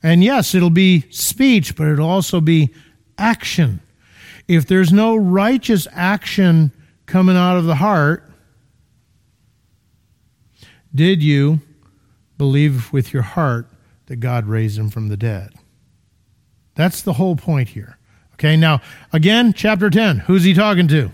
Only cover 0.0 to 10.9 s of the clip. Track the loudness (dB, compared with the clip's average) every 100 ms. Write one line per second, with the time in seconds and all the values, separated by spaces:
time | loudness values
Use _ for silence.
0 | 2 4 4 2 0 0 2 2 4 2
1 | -2 -8 -8 -2 2 2 0 -4 -2 -2
2 | -2 -2 -2 -2 0 2 0 -4 _ _
3 | _ -4 -2 -2 -4 -2 -2 -2 _ _
4 | _ _ -20 -20 -2 -2 2 2 4 2
5 | 2 0 0 0 0 -2 0 -2 -2 -4
6 | -4 -4 -4 0 2 4 2 -2 _ _
7 | -4 0 2 2 2 0 -2 -2 0 0
8 | 0 -2 _ _ _ _ _ _ _ _
9 | _ _ _ _ _ _ _ _ _ _
10 | _ _ _ _ _ _ -20 _ _